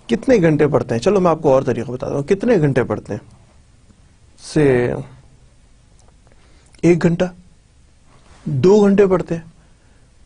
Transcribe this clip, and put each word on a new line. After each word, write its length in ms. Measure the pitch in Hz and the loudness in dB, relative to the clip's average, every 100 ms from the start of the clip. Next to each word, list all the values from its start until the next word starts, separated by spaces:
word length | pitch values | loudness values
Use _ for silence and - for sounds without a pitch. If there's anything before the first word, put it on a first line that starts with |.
| - | -6
कितने 300 | 233 - 240 | -4 0 2
घंटे 280 | 165 151 147 | 4 2 2
पढ़ते 280 | 143 - | 0 -2
हैं, 80 | 117 | -2
चलो, 180 | 185 202 | 0 0
मैं 100 | 180 | 0
आपको 220 | 160 160 | 0 2
और 120 | 131 | 2
तरीका 280 | 127 117 120 | 0 -4 -6
बताता 220 | 127 - | -10 -8
हूँ, 100 | 139 | -6
कितने 340 | 139 196 233 214 | -2 -2 0 0
घंटे 240 | 147 131 | 0 0
पढ़ते 320 | 104 107 - | -2 -6 -8
हैं? 60 | 104 - - _ _ _ _ _ _ _ _ _ _ | -12 -14 -20 _ _ _ _ _ _ _ _ _ _
से 560 | - 156 143 123 123 135 - - - _ _ _ _ _ _ _ _ _ _ _ _ - _ _ | -6 0 2 2 -2 -6 -10 -20 -20 _ _ _ _ _ _ _ _ _ _ _ _ -20 _ _
एक 140 | 170 175 | 0 2
घंटा, 320 | 170 170 180 - - _ _ _ _ _ _ _ - - - | 2 0 -4 -8 -20 _ _ _ _ _ _ _ -20 -16 -8
दो 340 | 139 180 208 | 0 4 4
घंटे 240 | 202 196 196 | 4 2 2
पढ़ते 280 | 185 - | 0 -4
हैं, 180 | 165 165 - _ _ _ _ _ _ | -10 -12 -20 _ _ _ _ _ _